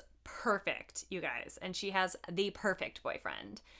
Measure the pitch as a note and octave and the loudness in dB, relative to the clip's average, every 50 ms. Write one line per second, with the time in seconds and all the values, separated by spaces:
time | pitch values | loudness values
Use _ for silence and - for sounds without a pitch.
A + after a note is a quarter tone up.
0 | - - - - - - - - - A#3+ G3+ F#3+ - E3+ C3+ - - - - - | -8 -12 -18 -18 -16 -12 -10 0 2 4 4 4 2 0 -2 -2 -4 -8 -8 -8
1 | - - F#3+ F3 D#3+ C#3 A#2+ A#2+ - - - - - F#3 F3+ - G3+ G3 F#3+ F#3+ | -6 -4 -2 0 0 0 0 -2 -4 -6 -6 -6 -6 -4 -2 -2 -2 2 4 4
2 | F#3 F3+ - - - - E3+ F#3 G#3 G3 - - - G3+ F3+ - - - - - | 4 4 2 -4 -6 -2 2 2 2 2 2 2 2 2 2 2 0 -4 -4 -4
3 | - - - - - - - - - G2+ - - - - - | -2 -2 -2 -2 -2 -4 -4 -4 -6 -10 -12 -14 -14 -18 -20